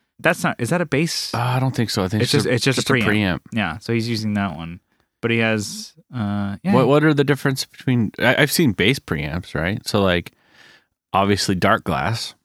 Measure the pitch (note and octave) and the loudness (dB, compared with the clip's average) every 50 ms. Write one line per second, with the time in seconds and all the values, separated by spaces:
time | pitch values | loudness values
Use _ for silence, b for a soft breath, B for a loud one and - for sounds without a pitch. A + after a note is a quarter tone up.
0 | _ _ _ - - D#3 F3 - E3+ E3 - - A#2+ A2 D#3 F3+ F3 D3 - C3+ | _ _ _ -2 0 0 0 0 -2 -4 -4 -2 -4 -2 -2 -2 -2 0 0 0
1 | E3 D#3+ - - - - - A#2 A#2+ B2 B2+ B2+ C3 C3 B2+ - A#2 G2+ - A2+ | 0 0 -2 -6 -6 -6 -4 -2 -2 0 0 0 0 0 0 0 -2 -2 0 -2
2 | F#2+ F#2 G2+ G#2+ A#2 - - C#3 G2+ G2 B2+ A#2 - C#3 B2+ - - - C3+ B2 | -2 0 0 0 0 2 2 0 2 2 0 0 2 0 0 0 0 0 0 2
3 | G#2+ G#2+ G#2 G#2+ G#2 F#2 F2 C2+ - - - A2+ G#2 E2+ D#2 - - - A#2 A#2 | 2 2 2 2 2 0 0 -2 -6 -6 -4 -4 -4 -4 -6 -8 -6 -4 -2 -2
4 | A2 A#2 A#2 G#2 G#2+ G#2+ G#2 G#2 G2+ G2 D#2 D2+ E2 E2 E2+ F#2 _ _ _ _ | -2 -2 -4 -4 -4 -2 -2 -2 -2 -4 -4 -8 -10 -12 -14 -14 _ _ _ _
5 | _ _ _ _ - A2+ A#2 A#2 A2+ A2+ A2 G#2+ G#2 A2 E3+ G#3+ G#3+ - - _ | _ _ _ _ -2 -2 0 2 2 0 0 -2 -2 -6 -8 -12 -14 -16 -18 _
6 | - _ C#3+ B2 G#2+ G2+ G2+ G#2 G2+ G2+ G2+ F#2+ - F3 G3+ B2+ C3 A#2 C#3 D3+ | -20 _ -8 -6 -4 -4 -2 -4 -4 -4 -6 -6 -2 2 4 4 6 6 4 4
7 | D3+ D#3+ D3+ C#3 C#3+ C3+ D3 C3+ - C#3+ C3+ C3+ - - - - - - B2+ A#2+ | 4 4 4 2 2 2 0 0 0 -2 -2 -2 -6 -10 -12 -6 -2 0 2 2
8 | A2 - - - - A#2+ - - D3+ C#3+ - - E3+ C3 G2 - F2+ G#2+ C#3 - | 2 0 -2 0 2 2 4 4 2 2 2 2 2 2 2 2 2 2 2 0
9 | - - F2 D2+ D2 D2+ D2 F2 - - - D2+ D#2+ F2 G#2 A2+ - - - G#2+ | -2 -6 -6 -4 -4 -4 -6 -6 -8 -6 -4 -4 -2 -2 -2 -4 -4 -2 0 2
10 | G2 F#2+ F2 F2 - - - b b b b b b b b b b b b b | 2 4 2 0 -2 -4 -12 b b b b b b b b b b b b b
11 | _ _ - - G2 - G3+ G2 - - G3 F2+ E2 G2 A2 - - - E2+ C2+ | _ _ 0 2 2 2 2 2 0 0 -2 0 2 0 0 0 -2 -2 -2 -2
12 | C#2+ F2+ A2+ A2+ - - - _ _ | -2 -2 -4 -6 -8 -10 -14 _ _